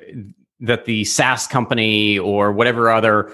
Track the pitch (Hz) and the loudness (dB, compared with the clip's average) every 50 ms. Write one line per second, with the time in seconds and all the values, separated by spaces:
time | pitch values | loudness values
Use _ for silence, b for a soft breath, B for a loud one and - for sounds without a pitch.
0 | - - - 120 101 101 - _ _ _ _ _ 120 113 120 113 - - 113 107 | -20 -18 -18 -18 -18 -18 -20 _ _ _ _ _ -2 -2 -2 -2 -2 -2 -2 -2
1 | 107 - - - 143 127 127 120 - - - 131 117 - 131 117 110 110 107 107 | -2 -2 0 0 2 2 0 -2 -4 -2 -2 -2 -2 0 0 0 2 2 2 2
2 | 107 107 104 98 90 98 101 104 101 104 104 101 117 123 120 117 117 113 113 113 | 2 2 0 0 0 -2 0 0 0 0 2 2 0 0 2 2 2 2 2 2
3 | 113 113 107 107 104 B | 2 2 2 0 0 B